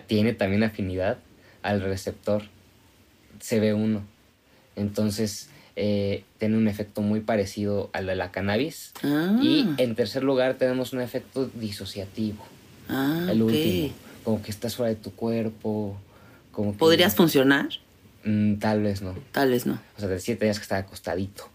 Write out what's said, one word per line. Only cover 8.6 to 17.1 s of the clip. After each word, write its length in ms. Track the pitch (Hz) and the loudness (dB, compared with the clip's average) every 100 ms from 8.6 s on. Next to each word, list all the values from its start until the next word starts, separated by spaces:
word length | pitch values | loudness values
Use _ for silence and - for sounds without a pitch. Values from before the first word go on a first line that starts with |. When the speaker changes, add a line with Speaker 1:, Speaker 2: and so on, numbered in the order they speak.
| 156 - - - | -2 -6 -16 -6
Speaker 2:
Ah. 360 | 143 147 180 226 | 0 0 2 2
Speaker 1:
Y 260 | 294 302 214 135 | 4 4 2 2
en 160 | 123 | 0
tercer 280 | 110 107 135 | 0 -2 0
lugar 320 | 135 131 127 | 0 2 2
tenemos 380 | 131 127 127 123 | 2 0 0 -2
un 80 | 127 | -4
efecto 500 | 120 127 - 131 123 | -4 -6 -6 -6 -6
disociativo. 920 | 113 110 98 98 104 95 - 110 104 - - - - - | -4 -8 -8 -8 -8 -8 -4 -4 -6 -14 -20 -20 -18 -6
Speaker 2:
Ah, 380 | 131 139 165 180 | -2 0 0 0
Speaker 1:
El 120 | 113 | 2
Speaker 2:
ok. 60 | 113 | 4
Speaker 1:
último. 440 | 151 165 180 143 - - - | 2 2 0 -2 -6 -18 -10
Como 180 | 113 104 | -4 -4
que 80 | 104 | -4
estás 260 | 104 117 - | -8 -6 -2
fuera 140 | 117 | -2
de 60 | 110 | -2
tu 160 | - | -8
cuerpo. 880 | - 117 113 110 110 110 107 104 98 - - - - - | -6 -2 -2 -2 -4 -4 -4 -4 -8 -14 -20 -20 -20 -12
Como 200 | - 104 | -4 -4
que 60 | 104 | 4
Speaker 2:
¿Podrías 360 | 160 165 180 | 6 6 6